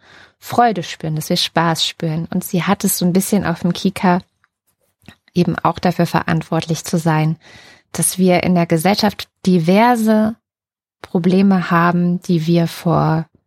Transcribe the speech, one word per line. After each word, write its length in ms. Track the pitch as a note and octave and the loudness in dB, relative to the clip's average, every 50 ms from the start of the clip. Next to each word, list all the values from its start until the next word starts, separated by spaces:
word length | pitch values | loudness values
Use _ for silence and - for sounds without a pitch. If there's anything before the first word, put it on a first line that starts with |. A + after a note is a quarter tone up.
| _ _ - - - _ _ _ | _ _ -20 -20 -20 _ _ _
Freude 460 | - - - - A#3+ A#3 G#3 F3+ E3 | -16 -4 0 2 2 2 2 -2 -6
spüren, 320 | - - - - D#3+ D#3 | -10 -10 -10 -8 -6 -6
dass 140 | D#3 D#3 - | -6 -4 -2
wir 80 | F3 F3 | -2 -2
Spaß 480 | - - - E3 E3 E3+ D#3+ - - - | -2 -2 -2 0 0 0 0 -2 -2 -4
spüren. 400 | - - E3+ D#3+ D#3 E3 E3 - | -4 -4 -6 -4 -4 -4 -6 -6
Und 140 | - F#3 - | -6 -6 -4
sie 200 | - - F3 D#3+ | -4 -4 -2 -2
hat 200 | F3 G3+ - - | -2 -2 -2 -2
es 140 | F#3+ - - | -2 -2 0
so 80 | F3+ | 0
ein 80 | F3+ E3 | 0 0
bisschen 320 | F#3+ F#3+ - G#3+ G3 - | 0 0 0 0 -2 0
auf 160 | D#3+ E3+ - | -2 -4 -2
dem 100 | - F#3+ | -2 -4
Kika 480 | - - - F#3+ - - - F#3 F3 F3+ - _ _ _ _ _ _ _ _ _ _ _ _ _ _ _ _ - - _ _ _ - | -2 -2 -2 -4 -2 0 0 0 0 0 -2 _ _ _ _ _ _ _ _ _ _ _ _ _ _ _ _ -20 -20 _ _ _ -2
eben 220 | F3 F3 F3 D3+ - | -2 0 0 -2 -2
auch 220 | - D#3+ E3+ - | -2 -2 -2 -2
dafür 280 | - F3+ E3 - E3+ - | -2 -2 0 0 -2 0
verantwortlich 760 | - - - - E3+ D#3+ D#3 - E3+ D#3+ - E3 D#3+ - - | 0 -2 -2 -2 -2 -2 -2 -4 -4 -4 -4 -4 -6 -6 -6
zu 140 | - - E3+ | -4 -4 -2
sein, 400 | D#3 E3 D#3 D#3 D#3 D#3 D#3+ - _ - - - - - - _ _ _ - | 0 0 0 0 0 -2 -2 -6 _ -18 -20 -20 -20 -20 -20 _ _ _ -6
dass 240 | - D#3+ - - F#3 | -4 -4 -2 0 0
wir 260 | F#3 F3+ F3 - - | 2 2 2 2 2
in 100 | - F3+ | 2 0
der 100 | E3+ E3+ | 0 2
Gesellschaft 640 | E3+ E3+ D#3+ D#3 F#3 G#3 - A3+ G3+ - - - - _ _ - | 2 0 0 2 0 0 0 0 -2 -2 -4 -10 -18 _ _ 0
diverse 920 | F#3+ F3+ F3+ D#3+ E3+ F#3+ G#3 A3+ B3 B3 A3+ A3 A3 A3 G#3+ G#3+ A3 A3+ - _ _ _ _ _ _ _ _ _ _ _ _ | 2 2 2 2 2 4 4 4 4 2 2 2 2 2 2 2 0 -2 -6 _ _ _ _ _ _ _ _ _ _ _ _
Probleme 720 | - - - F#3 E3 F#3 F3 F#3+ G3 G3 F#3+ F#3 E3 - | -10 -4 -2 0 2 2 4 4 4 4 4 2 2 0
haben, 500 | F3 E3+ E3+ F3 F3 F3 F3 F3 F3 F3+ - | 2 2 2 2 2 2 0 0 -2 -2 -2
die 220 | - F3+ E3 D#3 E3 | 0 0 0 2 2
wir 200 | E3+ E3+ E3 D#3+ | 2 2 2 0
vor, 600 | - - - E3+ D#3 D3 D3+ D#3 D#3+ D#3+ D#3+ - _ _ _ | -2 -4 -2 0 0 2 2 2 0 -2 -4 -6 _ _ _